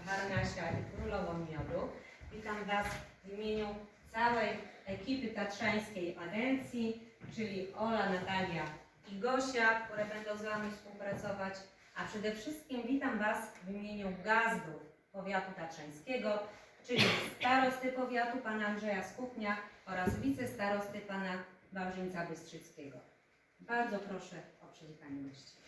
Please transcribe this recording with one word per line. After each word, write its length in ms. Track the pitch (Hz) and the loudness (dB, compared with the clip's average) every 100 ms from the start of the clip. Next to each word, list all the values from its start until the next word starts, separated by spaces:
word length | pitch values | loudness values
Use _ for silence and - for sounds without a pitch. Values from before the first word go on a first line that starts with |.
| 180 | -2
Harnasia 680 | 196 196 190 190 185 - | 0 2 2 2 0 0
i 240 | - - - | 0 -2 -4
Królową 380 | 220 196 175 170 | -2 0 0 -2
Miodu. 480 | 160 151 - 175 - - - - - | -2 -4 -2 -2 -2 -8 -14 -16 -12
Witam 340 | 214 214 208 196 | -10 -4 -4 2
Was 200 | 202 208 - - - | 2 2 -4 -8 -16
w 160 | 196 202 | -12 -4
imieniu 360 | 214 214 208 214 - - - | 0 0 0 -4 -10 -18 -8
całej 360 | 226 240 233 208 - - - 196 | 2 4 6 4 0 -6 -12 -6
ekipy 420 | 190 269 262 214 | -6 0 0 0
Tatrzańskiej 920 | 208 196 - 220 208 - 196 170 175 | 0 -2 0 2 2 0 -4 -4 -4
Agencji, 840 | 170 208 262 262 - 240 226 226 - - - 226 | -4 2 4 2 2 0 0 0 -6 -14 -10 -4
czyli 380 | 208 190 185 | -2 -2 -4
Ola, 360 | - 226 220 190 | 0 2 4 4
Natalia 560 | 185 - 190 180 165 156 - - - 208 | 2 2 2 2 0 -2 -6 -14 -20 -10
i 80 | 196 | -2
Gosia, 640 | 240 262 262 240 233 220 | 2 4 4 6 6 6
które 240 | 220 208 202 | 0 -2 -2
będą 320 | 214 208 208 | -2 -4 -4
z 60 | |
Wami 280 | 214 214 208 | -2 -2 -2
współpracować. 840 | - - 202 202 - 202 196 190 - - - - 175 | -6 -12 -8 -4 -2 -2 -2 -2 -4 -10 -20 -12 -6
A 100 | 180 | -4
przede 300 | 208 214 220 | -2 -2 -2
wszystkim 460 | 302 302 - 240 233 | -4 -6 -4 -4 2
witam 320 | 277 269 214 | 4 4 2
Was 180 | 208 220 - - | 2 2 -2 -8
w 60 | 180 | -6
imieniu 440 | 202 208 208 190 180 | -6 -4 -4 -2 -2
gazdów 580 | 214 226 208 - 156 151 - - _ | 4 6 6 2 -2 -8 -12 -20 _
powiatu 400 | 196 190 190 185 165 | -6 0 0 0 -4
tatrzańskiego, 840 | 165 - 151 - 262 247 208 214 - - - - - | -6 -6 -10 -12 -4 0 2 0 -2 -10 -18 -20 0
czyli 140 | 240 196 175 - - | 6 6 6 0 2
starosty 520 | 247 262 262 - 254 | 6 8 8 4 0
powiatu 460 | 254 240 240 233 254 | 0 2 2 2 2
pana 300 | 220 214 208 | 0 0 2
Andrzeja 360 | 208 214 190 | 0 2 0
Skupnia 540 | 190 - 247 220 208 208 - - 190 | -2 -4 -6 -2 0 0 -2 -14 -4
oraz 340 | 180 185 208 | 0 2 2
wicestarosty 800 | 269 254 220 208 202 202 202 208 | 2 2 0 0 2 2 0 -6
pana 440 | - 190 185 185 - - - | -4 -4 -2 -4 -6 -14 -10
Wawrzyńca 520 | 190 185 185 180 175 160 | -4 -4 -2 -4 -2 -4
Bystrzyckiego. 720 | 160 - 160 - - 135 - - - _ _ _ _ | -6 -10 -14 -14 -14 -12 -12 -18 -20 _ _ _ _
Bardzo 400 | - 240 220 202 | -2 2 2 0
proszę 360 | 196 185 - 165 - - | -2 -6 -6 -12 -14 -18
o 120 | 160 | -20
przywitanie 480 | - 156 156 147 139 | -18 -16 -16 -8 -8
gości. 320 | 139 131 - - | -8 -10 -18 -20